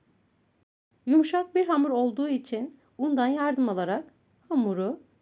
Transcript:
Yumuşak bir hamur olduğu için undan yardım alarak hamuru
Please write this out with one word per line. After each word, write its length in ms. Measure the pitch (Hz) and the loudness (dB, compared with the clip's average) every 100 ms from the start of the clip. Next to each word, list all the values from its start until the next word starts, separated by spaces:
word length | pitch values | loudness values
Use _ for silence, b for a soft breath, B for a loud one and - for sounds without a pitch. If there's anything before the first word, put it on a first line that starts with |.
| _ _ _ _ _ _ _ _ _ _ - | _ _ _ _ _ _ _ _ _ _ 2
Yumuşak 480 | 311 311 359 359 | 4 4 0 0
bir 120 | 359 349 | 0 2
hamur 240 | 302 285 | 2 2
olduğu 380 | 247 247 214 294 | 2 0 0 -2
için 480 | 262 - 220 277 B B - | -2 -4 -8 -8 B B -6
undan 280 | 294 277 247 | -2 0 0
yardım 420 | 294 285 269 247 | 0 -2 0 0
alarak 360 | 185 180 220 311 _ _ _ - | 0 -2 -4 -6 _ _ _ -4
hamuru 520 | 311 214 185 190 320 - _ | -2 0 0 -4 -6 -12 _